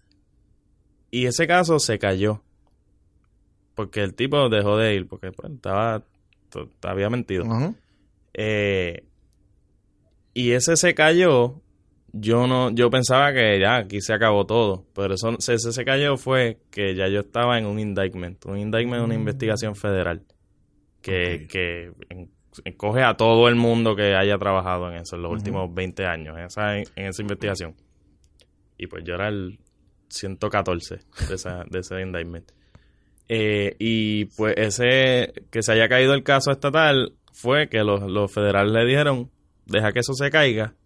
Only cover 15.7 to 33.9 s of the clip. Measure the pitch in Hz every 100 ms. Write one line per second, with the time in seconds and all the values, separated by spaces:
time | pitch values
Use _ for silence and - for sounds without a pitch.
15.7 | 120 123 135 147 135 131 131 120 110 _
16.7 | 101 98 92 95 101 101 117 120 117 107
17.7 | 107 107 98 95 95 87 92 - 101 107
18.7 | 113 120 120 117 113 107 - 110 104 110
19.7 | 101 104 95 87 82 _ _ _ _ _
20.7 | _ _ _ - 92 87 85 78 95 87
21.7 | 85 87 87 - 90 87 _ _ - 92
22.7 | - 104 120 123 104 113 113 120 120 117
23.7 | 117 113 101 101 95 101 101 98 95 92
24.7 | 90 90 85 85 87 85 95 104 95 90
25.7 | 87 92 92 92 82 78 80 87 107 104
26.7 | 104 - - 98 92 104 101 104 92 85
27.7 | - _ _ _ _ _ _ _ _ _
28.7 | - 87 87 85 87 104 104 90 104 _
29.7 | _ _ _ _ - 95 92 104 101 92
30.7 | 87 - 90 _ - - 92 92 90 85
31.7 | 92 90 95 95 87 85 85 - _ _
32.7 | _ _ _ _ _ - 113 107 104 101
33.7 | - 113